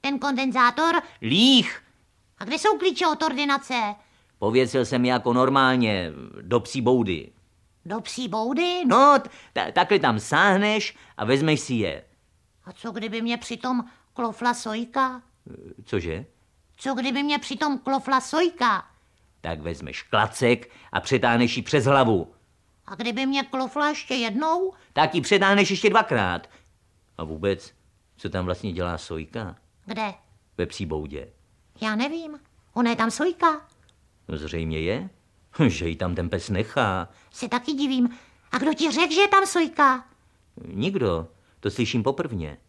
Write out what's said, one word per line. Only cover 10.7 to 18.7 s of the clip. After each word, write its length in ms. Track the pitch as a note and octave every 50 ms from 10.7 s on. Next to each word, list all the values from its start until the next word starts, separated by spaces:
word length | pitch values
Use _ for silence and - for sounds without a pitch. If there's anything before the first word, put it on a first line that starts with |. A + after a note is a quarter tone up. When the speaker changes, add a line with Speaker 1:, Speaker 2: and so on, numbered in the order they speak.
| G#3+ G#3+ G#3 - - - - - _ -
Speaker 2:
a 80 | -
vezmeš 340 | A2 C3 C#3 D3+ D#3+ D3+ C#3
si 140 | - - B2+
je. 300 | A2+ G#2 F2 C#2+ - - _ _ _ _ _ _ _ _ _ _ _ _
Speaker 1:
A 60 | F#3 F#3
co 180 | _ - A#3
kdyby 300 | G3 A#3 G#3+ A3 G3+ A3+
mě 160 | A3+ A#3 A#3+ A#3+
přitom 480 | A#3+ - A#3+ A3+ - B3+ B3+ A#3+ A#3+ - _ _ _ _ _
klofla 400 | - A#3+ A3+ G#3+ - A#3 A#3+ A#3+
sojka? 680 | A#3+ - A3 G#3+ A3 A#3+ A#3 - C#4 C4 C4 B3+ B3 B3 _ _ _ _ - - - - - - - -
Speaker 2:
Cože? 400 | - - G2 E2 E2+ D#2 E2+ E2 - _ _ _ _ _ _ _ _ _ _
Speaker 1:
Co 160 | - C4+ C4+
kdyby 300 | A#3 B3 C4+ B3 C#4 C#4+
mě 160 | D4 D4 C#4+
přitom 380 | C#4+ - C#4 G#3+ D#4 D4+ C#4 B3+
klofla 420 | - - C4+ C4+ C4+ C4+ C#4 C4
sojka? 640 | C4 - - D#4+ F4+ E4+ E4+ - B3 A#3